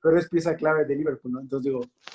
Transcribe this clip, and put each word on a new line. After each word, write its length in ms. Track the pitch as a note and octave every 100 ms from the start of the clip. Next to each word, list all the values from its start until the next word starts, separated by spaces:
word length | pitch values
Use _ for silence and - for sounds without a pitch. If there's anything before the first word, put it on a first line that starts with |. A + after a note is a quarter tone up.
pero 160 | D#3+ E3+
es 120 | E3+
pieza 260 | E3+ E3 D#3+
clave 300 | D#3 D#3 C#3+
de 100 | C#3+
Liverpool, 380 | D#3 B2+ B2
¿no? 80 | B2+
Entonces, 240 | C3+ C3+ C3+
digo, 160 | B2+ B2 _ -